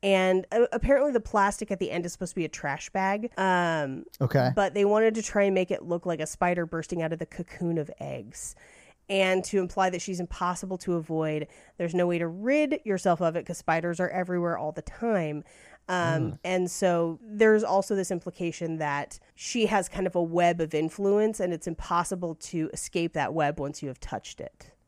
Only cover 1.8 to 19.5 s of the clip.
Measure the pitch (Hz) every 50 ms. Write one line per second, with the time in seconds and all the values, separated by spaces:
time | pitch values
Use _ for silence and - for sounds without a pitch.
1.8 | 190 - - 175 170 175 - - 185 170 - - 165 156 - - - 147 139 156
2.8 | - - _ 190 190 190 196 214 220 233 - - 190 190 185 180 175 170 165 160
3.8 | 147 139 131 - - - - - 139 127 - 143 123 127 127 - 202 190 - 202
4.8 | 202 202 208 214 220 226 220 226 214 - - 208 202 196 196 190 185 175 196 -
5.8 | - 170 175 175 - 180 170 156 156 156 - - 185 180 180 175 170 165 - 165
6.8 | 165 - 180 175 165 160 165 160 175 - - - 170 _ - - 185 170 170 165
7.8 | 147 147 - _ - 143 135 127 101 113 - - - - - _ - - - -
8.8 | - - _ _ _ _ 196 196 190 185 185 190 185 - - 196 185 180 - -
9.8 | 190 185 180 175 - - 185 175 175 175 - - 185 180 180 170 - 185 185 175
10.8 | - - 175 170 160 160 160 160 160 156 151 156 147 - - - - - _ _
11.8 | 175 170 165 180 175 175 175 170 170 165 165 185 208 247 277 302 302 277 - -
12.8 | _ 220 196 185 - 190 175 160 185 165 160 170 - - 170 - - - 165 165
13.8 | 160 175 170 160 185 180 - 185 180 180 180 175 175 170 165 92 127 156 - -
14.8 | - - - - 226 233 220 190 165 151 147 147 143 - - - - - - -
15.8 | _ - 185 180 175 165 165 160 135 160 147 - _ 175 185 185 180 175 - -
16.8 | 202 185 175 170 170 170 165 - 233 220 214 208 226 220 214 214 214 - 180 196
17.8 | 190 - 214 196 185 - 190 175 - 185 - - 185 170 170 - 175 165 165 160
18.8 | 156 147 143 143 - - - - _ _ _ - - -